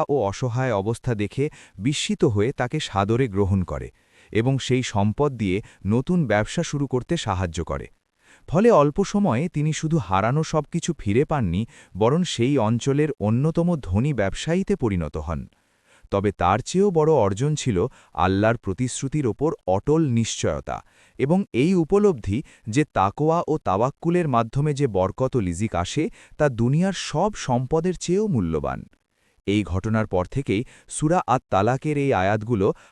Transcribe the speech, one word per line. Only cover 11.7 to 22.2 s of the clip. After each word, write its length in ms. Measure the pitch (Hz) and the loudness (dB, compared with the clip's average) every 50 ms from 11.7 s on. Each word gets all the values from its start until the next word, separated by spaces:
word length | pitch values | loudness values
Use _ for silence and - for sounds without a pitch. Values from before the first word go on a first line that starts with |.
| - - - _ - | -10 -20 -20 _ -2
বরং 240 | 92 107 120 147 180 180 | 0 2 2 4 2 0
সেই 300 | - - - 117 135 147 | -2 0 0 0 2 2
অঞ্চলের 520 | 131 107 107 117 113 - 139 135 143 156 156 - - | 2 2 2 0 0 0 0 2 2 0 0 -2 -2
অন্যতম 480 | 101 107 113 123 143 165 160 175 170 175 175 139 | 0 0 2 2 0 0 0 0 0 0 -2 -2
ধনী 300 | - 87 92 107 127 156 143 | -2 -2 0 0 0 0 0
ব্যবসায়ীতে 600 | 110 98 95 - - - 156 170 190 196 - 202 | 0 -2 -2 -2 -4 -4 -2 -2 -2 0 -2 -2
পরিণত 400 | - 127 107 98 87 80 73 - | 0 0 0 0 -2 -4 -4 -6
হন। 240 | 78 71 82 82 69 62 - _ _ _ _ _ _ _ _ _ _ - - | -8 -6 -6 -6 -6 -8 -12 _ _ _ _ _ _ _ _ _ _ -8 -4
তবে 200 | 101 101 95 208 | -2 0 0 0
তার 280 | - - 87 87 101 117 | 0 0 2 2 2 0
চেয়েও 300 | - - - 180 202 208 | -2 -2 0 2 2 2
বড় 200 | 170 156 151 160 160 | 4 2 4 4 4
অর্জন 340 | 131 104 98 101 98 135 151 151 | 4 2 2 0 -2 -2 -2 -2
ছিল 220 | - - 135 101 87 107 131 - - _ _ - | -2 -2 0 0 0 0 -2 -4 -12 _ _ -2
আল্লাহর 420 | 76 87 92 95 98 107 113 120 | 0 2 2 2 4 2 2 0
প্রতিশ্রুতির 680 | - - 98 90 - 127 123 - - 139 135 151 151 135 | 0 -4 -6 -4 -4 -4 -4 -4 -6 -6 -4 -2 -2 0
ওপর 220 | 110 101 - 139 160 - - _ | -2 -2 0 -2 -2 -2 -4 _
অটল 340 | - 92 98 - 143 151 165 165 135 | -2 -2 0 2 2 2 2 2 2
নিশ্চয়তা 680 | 117 117 113 - - - - 95 78 67 - - 58 50 - _ _ _ _ _ _ - | 2 0 0 0 -4 -2 -2 -2 -2 -4 -6 -8 -10 -10 -12 _ _ _ _ _ _ -4
এবং 200 | 120 139 175 190 202 - - | 0 2 2 0 0 -2 0
এই 180 | 113 139 180 196 | 0 2 4 2
উপলব্ধি 640 | 175 160 - 190 208 208 202 160 113 | 2 2 2 2 4 4 4 2 0